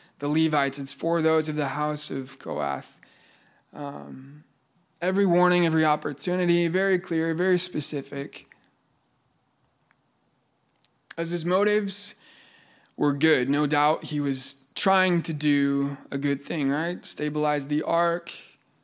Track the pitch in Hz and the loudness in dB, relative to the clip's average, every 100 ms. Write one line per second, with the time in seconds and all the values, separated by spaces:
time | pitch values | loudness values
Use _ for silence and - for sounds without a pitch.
0 | - - 147 151 160 147 139 139 135 - | -20 -8 -2 2 2 2 0 -2 -8 -4
1 | 165 170 160 160 156 151 139 139 151 151 | -2 0 2 2 0 -2 -4 -2 -4 -4
2 | - 139 131 - - 147 71 69 - _ | -6 -6 -8 -12 -8 -4 -2 -4 -8 _
3 | _ _ _ _ _ _ _ 147 143 143 | _ _ _ _ _ _ _ -12 -10 -10
4 | 143 135 135 147 - _ _ _ _ - | -12 -14 -16 -20 -20 _ _ _ _ -6
5 | 180 190 196 175 180 180 170 160 156 156 | -2 2 4 6 6 6 4 4 2 2
6 | 160 143 - 180 175 175 170 180 196 185 | -2 -4 -2 0 2 2 2 0 2 0
7 | 180 165 165 160 185 180 - 151 - 143 | 0 -2 0 0 2 2 0 -4 -4 -4
8 | - 143 151 - - _ _ _ _ _ | -6 -8 -8 -10 -20 _ _ _ _ _
9 | _ _ _ _ _ _ _ _ _ _ | _ _ _ _ _ _ _ _ _ _
10 | _ _ _ _ _ _ _ _ _ _ | _ _ _ _ _ _ _ _ _ _
11 | - - 165 175 165 190 208 208 202 - | -14 -6 -4 -2 0 2 4 2 0 -6
12 | - - - - - _ _ _ _ - | -10 -14 -20 -20 -20 _ _ _ _ -2
13 | 147 139 160 143 127 143 147 147 147 156 | -2 2 4 4 2 0 2 2 2 0
14 | - 151 143 131 - - - - 196 190 | -2 -4 -2 -2 -4 -8 -10 -2 4 4
15 | 185 175 160 151 151 143 139 139 143 139 | 4 2 0 -2 2 2 2 0 -2 -6
16 | - 139 143 139 - 170 135 143 170 180 | -8 -4 -2 -2 -4 -2 0 0 -2 -6
17 | - - 151 151 151 147 139 147 - 170 | -8 -6 -4 -2 0 0 0 -2 0 0
18 | 170 170 - - - _ _ _ | 2 0 -6 -16 -18 _ _ _